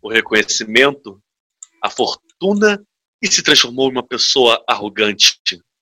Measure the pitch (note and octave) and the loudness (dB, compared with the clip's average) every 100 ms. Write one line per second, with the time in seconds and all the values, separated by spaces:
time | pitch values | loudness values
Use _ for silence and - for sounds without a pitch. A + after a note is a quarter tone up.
0 | G#2+ A2+ - A2 - - A2 A2 C#3 C#3 | -2 -2 2 0 0 -2 0 4 4 2
1 | G#2+ G2 _ _ _ _ - - G#2 - | -12 -20 _ _ _ _ -20 -8 -6 -2
2 | A2 - _ - F#3+ G#3 G#3 G3+ - _ | -4 -4 _ -6 -4 0 0 0 -8 _
3 | _ - G3+ - D#3+ D3 B2 B2 C3+ B2+ | _ -8 -4 -2 2 2 2 0 -2 -2
4 | A#2+ A#2 - C#3 A#2+ A2+ - A2+ G#2 G2+ | -6 -4 0 2 2 2 -2 -4 -4 -2
5 | G#2 G2+ - - - F2 _ _ | -2 2 0 0 -8 -10 _ _